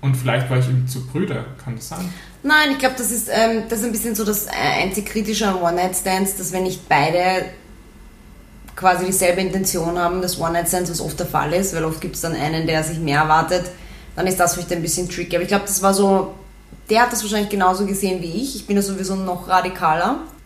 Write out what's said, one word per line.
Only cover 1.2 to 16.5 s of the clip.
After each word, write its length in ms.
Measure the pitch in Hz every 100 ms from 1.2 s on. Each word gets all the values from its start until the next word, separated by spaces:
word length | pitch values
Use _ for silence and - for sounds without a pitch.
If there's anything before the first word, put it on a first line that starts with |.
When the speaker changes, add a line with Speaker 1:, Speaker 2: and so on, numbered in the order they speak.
| 202 113 - -
Speaker 1:
kann 140 | - 113
das 120 | -
sein? 220 | 165 180 - - -
Speaker 2:
Nein, 300 | 277 302 294
ich 60 | 269
glaub, 180 | 262 254
das 140 | 226
ist, 160 | 240 -
ähm, 340 | - 339 226 214
das 120 | 226
ist 40 |
ein 80 | 240
bisschen 220 | 202 233
so 100 | 208
das, 220 | 208 208 -
äh, 40 | - 135 -
einzig 240 | 190 190 202
Kritische 400 | 226 208 208 208
an 80 | 185
One-Night-Stands, 760 | 170 175 185 185 190 185 190 -
dass 160 | 175
wenn 120 | 185
nicht 240 | 185 185 -
beide 560 | 147 151 175 180 185 185 - - - - - - - - - - - -
quasi 300 | - 185 180 185
dieselbe 340 | 190 180 180
Intention 560 | 185 190 190 175 165 175
haben, 240 | 175 185
dass 180 | 180 -
One-Night-Stands, 500 | 165 170 170 185 175
was 100 | 165
oft 180 | 156 -
der 60 | 175
Fall 260 | 151 147
ist, 220 | 175 190
weil 100 | 165
oft 160 | 160 160
gibt's 220 | 180 -
dann 120 | 165
einen, 320 | 160 147 160 160
der 160 | 160
sich 160 | 156 165
mehr 220 | 160 143
erwartet, 440 | 156 160 160 180 175 - - - - -
dann 100 | 185
ist 140 | 185
das 140 | 175
vielleicht 180 | 180 170
ein 100 | 175
bisschen 260 | 160 180 175
tricky. 280 | - 170 175
Aber 60 |
ich 60 | 185
glaub, 180 | 202 -
das 160 | -
war 120 | 196
so, 400 | 196 202 190 - - -